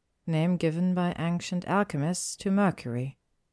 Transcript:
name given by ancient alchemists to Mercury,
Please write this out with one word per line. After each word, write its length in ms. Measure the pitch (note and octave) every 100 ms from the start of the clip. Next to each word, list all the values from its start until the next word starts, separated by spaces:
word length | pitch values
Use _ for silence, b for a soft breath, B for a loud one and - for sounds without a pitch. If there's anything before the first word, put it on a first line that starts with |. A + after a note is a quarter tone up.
| _ _ -
name 320 | D#3+ E3 F3+
given 380 | E3 D#3+ F3+ F3+
by 180 | F3 -
ancient 440 | E3 F3 - F3+ -
alchemists 680 | F#3+ G3+ D3 D3 F3+ - -
to 120 | -
Mercury, 720 | G3 G3+ - B2 A#2+ C3+ - _ _ _